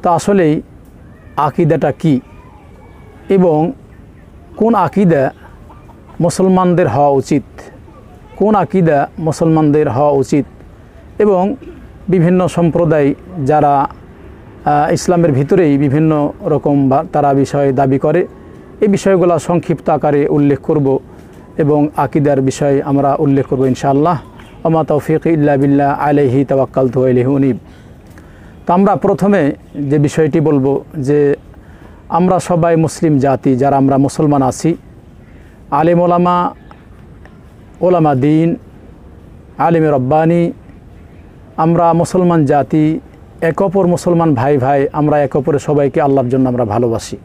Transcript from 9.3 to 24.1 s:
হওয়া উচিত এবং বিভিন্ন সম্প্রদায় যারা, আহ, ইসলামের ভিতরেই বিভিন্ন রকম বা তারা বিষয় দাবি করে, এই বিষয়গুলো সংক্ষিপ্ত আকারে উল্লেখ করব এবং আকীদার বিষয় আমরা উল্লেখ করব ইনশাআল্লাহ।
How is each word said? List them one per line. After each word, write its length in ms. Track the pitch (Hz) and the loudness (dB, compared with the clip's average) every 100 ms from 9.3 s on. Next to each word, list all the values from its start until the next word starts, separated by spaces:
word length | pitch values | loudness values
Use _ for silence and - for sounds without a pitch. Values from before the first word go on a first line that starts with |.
| - 165 160 151 151 147 | -2 0 2 2 2 0
হওয়া 200 | 120 147 | 0 0
উচিত 340 | 139 131 147 - - - - - - - - | 0 0 -2 -4 -12 -20 -20 -20 -20 -20 -2
এবং 380 | 208 185 196 - - - - - - | 0 2 -2 -6 -14 -20 -20 -14 -2
বিভিন্ন 400 | 185 165 185 180 | 0 2 2 0
সম্প্রদায় 680 | - 170 170 170 160 143 143 - 180 | 0 0 0 0 2 0 -2 -12 -6
যারা, 440 | 131 151 147 139 147 - - - - - - - | 0 2 2 0 -2 -8 -20 -20 -20 -20 -20 -8
আহ, 280 | - 147 151 | -2 -2 0
ইসলামের 400 | 170 - 175 165 | -2 0 0 2
ভিতরেই 460 | 131 143 196 160 139 | 0 0 2 2 2
বিভিন্ন 540 | 147 143 156 151 143 - | 0 0 0 0 -2 -6
রকম 440 | 185 147 156 143 135 | -4 -2 0 0 2
বা 160 | 135 160 | 0 -2
তারা 220 | 156 143 | -2 0
বিষয় 380 | 139 135 143 139 | 0 0 0 0
দাবি 260 | 131 135 135 | 0 0 0
করে, 280 | 151 165 - - - - - - | 0 0 -2 -10 -20 -20 -20 -2
এই 80 | 208 | 0
বিষয়গুলো 500 | 190 196 190 175 165 | 0 2 2 2 0
সংক্ষিপ্ত 520 | - 175 - 160 - | 0 -4 -2 -4 -2
আকারে 380 | 156 151 147 151 | -2 0 0 0
উল্লেখ 300 | 151 143 135 | 0 0 0
করব 380 | - 156 135 135 - - - - - - | -2 0 0 -2 -6 -20 -20 -20 -14 -4
এবং 300 | 147 147 147 - | 0 2 0 -2
আকীদার 440 | 139 160 147 139 | -2 0 0 0
বিষয় 420 | 135 - 147 139 | 0 -2 0 0
আমরা 320 | 143 139 139 139 | 0 0 0 0
উল্লেখ 280 | 147 139 131 | 0 0 0
করব 200 | 131 131 | -2 -2
ইনশাআল্লাহ। 520 | 123 139 139 160 | 0 0 0 0